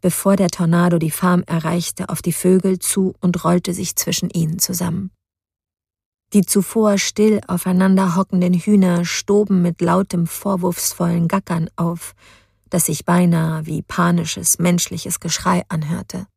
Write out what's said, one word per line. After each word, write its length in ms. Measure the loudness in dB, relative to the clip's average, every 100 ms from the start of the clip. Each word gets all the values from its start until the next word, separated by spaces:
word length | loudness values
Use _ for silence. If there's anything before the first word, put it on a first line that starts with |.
bevor 340 | -2 0 0 2
der 140 | 2
Tornado 480 | 0 2 4 4 2
die 120 | -2
Farm 320 | -2 2 0 0
erreichte, 640 | -4 -2 -4 -4 -8 -8
auf 100 | -6
die 140 | -4
Vögel 440 | -2 2 4 2 -2
zu 360 | -2 0 -2 0
und 240 | -2 0
rollte 280 | 2 0 0
sich 240 | -6 -6 -6
zwischen 320 | -6 -4 -4
ihnen 300 | -2 -2 -2
zusammen. 520 | -4 -4 -4 -4 -8 _ _ _ _ _ _ _ _ _ _ _ _
Die 80 | 2
zuvor 560 | 2 0 0 2 2 2
still 420 | 0 2 2 2 0
aufeinander 640 | -4 0 2 4 4 4
hockenden 400 | 0 0 0 2
Hühner 520 | 2 4 4 4 2 -2
stoben 560 | -6 0 2 4 2
mit 180 | 2 0
lautem, 460 | 0 0 0 -2 -2
vorwurfsvollen 1000 | -4 -4 -2 -2 -4 -6 -2 0 0 0
Gackern 420 | -2 -2 -4 -4 -4
auf, 380 | -4 -4 -12 _ -20 -20 _ _ _
das 160 | -2 -2
sich 180 | -4
beinahe 600 | 0 2 4 2 0 -4 -6
wie 160 | -8
panisches, 760 | -6 -2 2 2 -2 -4 -2 0
menschliches 600 | 2 0 -2 -6 -8 -8
Geschrei 440 | -6 -4 0 0 -2
anhörte. 580 | -6 -4 -6 -8 -12 -12